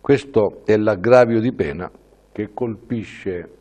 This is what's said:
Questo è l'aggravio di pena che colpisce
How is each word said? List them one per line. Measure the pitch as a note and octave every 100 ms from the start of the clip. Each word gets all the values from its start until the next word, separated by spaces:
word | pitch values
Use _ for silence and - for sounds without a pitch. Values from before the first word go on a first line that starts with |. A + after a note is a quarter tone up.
Questo | - C#3 - A2+ G2+ -
è | - G#2+
l'aggravio | G#2+ G2+ G2+ B2 A#2 A2+
di | A2+
pena | - E2+ D2+ F2+ - _ _ _
che | - G#2
colpisce | - A#2+ G#2 - A#2+ G2+ - - F2+ E2 -